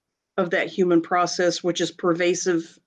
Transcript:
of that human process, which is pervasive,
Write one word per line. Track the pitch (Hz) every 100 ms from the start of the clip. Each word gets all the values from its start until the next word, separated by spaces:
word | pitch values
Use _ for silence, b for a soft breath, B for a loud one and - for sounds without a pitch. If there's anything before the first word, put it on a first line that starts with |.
| _ _ _ -
of | 175
that | 175 165
human | 196 180 170
process, | 165 180 175 - 175 170
which | 175 170
is | 165
pervasive, | - 180 170 180 180 185 165 165 -